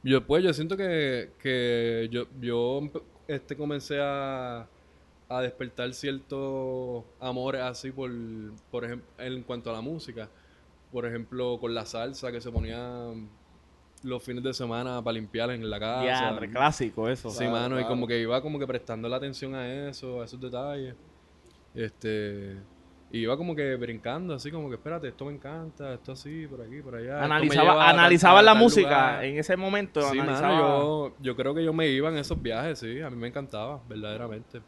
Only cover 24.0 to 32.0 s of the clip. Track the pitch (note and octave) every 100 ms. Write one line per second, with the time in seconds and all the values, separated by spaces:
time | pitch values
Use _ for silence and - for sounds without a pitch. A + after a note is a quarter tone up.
24 | A#2+ D3 F#3 C#3 C#3 E3 D3 A#2 D3+ E3
25 | D3 D#3 C#3 C#3+ C#3 D#3+ D#3+ - C#3 B2
26 | - C3 C#3+ D#3+ D3+ B2+ A2 C#3 C3+ A#2+
27 | A#2+ C#3+ C#3+ D3+ D#3 C#3+ E3 D#3 E3 E3+
28 | F3 F3 F#3 F#3+ G#3+ G#3+ A#3 G3+ D#3+ C#3+
29 | C3 A#2+ C3 D3 D3+ F#3 G3 G3+ G3 D#3
30 | C#3+ C3+ C#3 C3+ C#3+ D#3 C#3+ C#3+ D3 D3+
31 | C#3 - C3 B2 C3 D#3 E3 D#3+ D#3 C3+